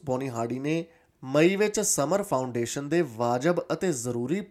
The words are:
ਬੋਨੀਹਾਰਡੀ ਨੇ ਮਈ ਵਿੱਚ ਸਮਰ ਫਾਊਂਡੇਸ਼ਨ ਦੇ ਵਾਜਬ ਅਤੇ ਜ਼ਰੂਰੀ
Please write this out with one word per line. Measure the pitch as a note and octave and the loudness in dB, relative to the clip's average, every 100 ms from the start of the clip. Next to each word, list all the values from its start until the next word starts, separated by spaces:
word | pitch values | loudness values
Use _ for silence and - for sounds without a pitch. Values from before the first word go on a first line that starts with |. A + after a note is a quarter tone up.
ਬੋਨੀਹਾਰਡੀ | C3+ B2+ C3+ A#2 A#2 B2+ | -4 -2 -2 -4 -4 -4
ਨੇ | C#3+ E3 E3 - _ _ | -2 -2 -4 -14 _ _
ਮਈ | C3 C#3+ F3 | 0 4 6
ਵਿੱਚ | G3 G#3+ G#3+ | 4 0 0
ਸਮਰ | G3+ - C#3 G3+ | 0 0 2 0
ਫਾਊਂਡੇਸ਼ਨ | G3 C3 B2+ A#2+ A#2 C#3+ C#3+ | 0 -2 0 -2 -2 -4 0
ਦੇ | E3+ C#3+ | 0 0
ਵਾਜਬ | A2 A#2+ B2 E3 E3+ - | 0 0 2 2 0 -2
ਅਤੇ | D#3+ F#3 | -2 -2
ਜ਼ਰੂਰੀ | C3 A#2+ A#2+ A#2+ G3 - | -2 -2 -2 -2 -4 0